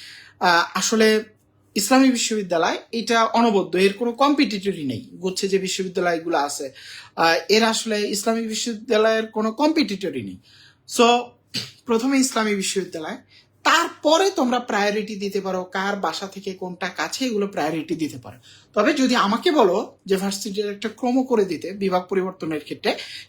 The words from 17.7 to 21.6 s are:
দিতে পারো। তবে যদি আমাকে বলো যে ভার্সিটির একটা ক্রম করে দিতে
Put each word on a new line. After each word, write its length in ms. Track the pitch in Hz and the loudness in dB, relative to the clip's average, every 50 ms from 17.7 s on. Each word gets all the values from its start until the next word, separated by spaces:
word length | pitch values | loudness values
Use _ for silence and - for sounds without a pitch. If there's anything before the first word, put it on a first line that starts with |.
| 165 160 143 - 165 | -2 -4 -4 -6 -6
দিতে 220 | - 156 139 135 | -4 -4 -6 -6
পারো। 200 | 131 - - - - - - - - _ _ - | -10 -16 -18 -20 -20 -20 -20 -20 -20 _ _ -2
তবে 200 | 208 208 285 311 | 0 2 2 2
যদি 220 | 262 262 233 247 | 2 2 2 2
আমাকে 360 | 226 175 202 214 233 - 359 | 2 2 2 2 2 2 4
বলো 460 | 302 302 226 185 175 202 269 - - _ - | 4 6 6 4 4 2 -2 -4 -8 _ -4
যে 120 | 190 196 | -2 -2
ভার্সিটির 520 | 185 190 196 196 - - 220 190 208 208 202 | 0 0 -2 -4 -6 -6 -6 -6 -4 -4 -6
একটা 200 | 202 202 - 220 | -6 -8 -8 -10
ক্রম 340 | - - - 247 247 262 254 | -8 -4 -2 0 2 2 2
করে 220 | 262 247 220 196 | 2 2 2 2
দিতে 260 | 180 165 143 | 2 -2 -6